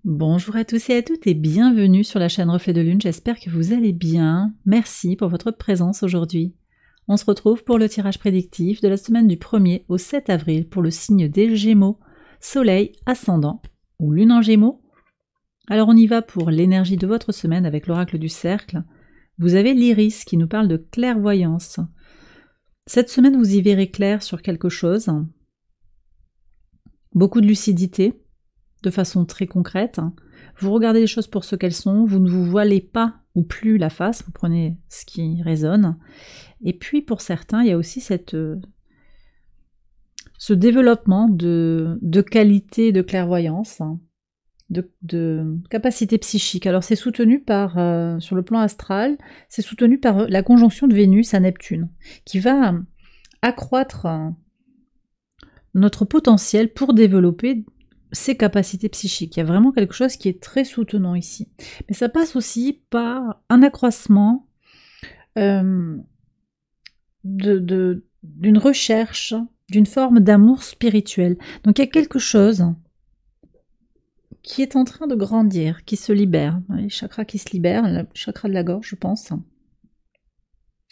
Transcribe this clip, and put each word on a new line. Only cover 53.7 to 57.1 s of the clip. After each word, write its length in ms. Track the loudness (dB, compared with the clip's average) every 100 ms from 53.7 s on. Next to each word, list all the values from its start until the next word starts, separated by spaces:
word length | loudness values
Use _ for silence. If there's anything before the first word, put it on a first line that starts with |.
| -2 -2 -6 -6
euh, 220 | -6 -8 -10 _ _ _ _ _ _ _ _ _ _ -20 _ _ 2
notre 280 | 2 0
potentiel 720 | 0 2 4 4 2 0 -2
pour 220 | -2 0 4
développer 680 | 4